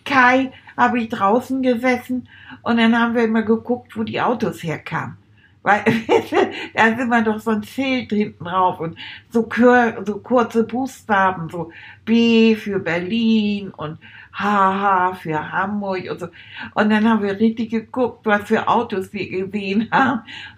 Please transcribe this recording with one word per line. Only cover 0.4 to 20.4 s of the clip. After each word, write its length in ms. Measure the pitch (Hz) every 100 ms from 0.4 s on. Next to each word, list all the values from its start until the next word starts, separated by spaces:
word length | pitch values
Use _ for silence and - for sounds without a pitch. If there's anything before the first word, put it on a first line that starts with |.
| 262 - - -
hab 180 | 214 240
ich 140 | 226
draußen 520 | - 196 240 247 262
gesessen 640 | 254 233 254 247 - 254 - - - 254
und 160 | - 233
dann 200 | 226 233
haben 180 | 233 233
wir 80 |
immer 180 | 226 226
geguckt, 560 | 208 226 - 240 - 220
wo 60 |
die 180 | 214 165
Autos 400 | 175 233 180 160
herkamen. 540 | 170 143 - 156 120 - _ _ _ _
Weil, 180 | 180 202 214
<laughs> 880 | 226 - 440 - 349 - - - -
da 200 | 226 226
sind 140 | 247
wir 120 | 233
doch 160 | 220 214
so 120 | 226
ein 120 | 214
Schild 480 | 208 - 269 254 226
hinten 320 | 208 208 - 175
drauf 340 | 185 185 -
und 160 | 165 165 - - _
so 120 | 226
kür-, 600 | 220 220 247 247 233 226 196
so 140 | 202
kurze 440 | - 247 226 226
Buchstaben, 840 | 220 233 262 - - 202 190 180 160
so 220 | 170 165 - - - -
B 500 | 233 233 226 226 214
für 240 | 208 190
Berlin 920 | 175 170 180 226 226 220 208 202 196
und 260 | - 151 165 - - -
H 100 | - 202 208 190 196
H 340 | 202 185 185 185
für 360 | 170 156 165
Hamburg 520 | 165 196 208 196 185 -
und 80 | 165
so. 80 | 170 - - - - -
Und 140 | 214
dann 180 | 214 220
haben 140 | 214
wir 160 | 202 196
richtig 320 | 226 226 220
geguckt, 540 | 226 220 254 233 - 220
was 180 | 208
für 240 | 202 214 -
Autos 440 | 202 233 190 190
wir 160 | 202 -
gesehen 580 | 185 190 208 196 202 226
haben. 300 | 269 254 269 - -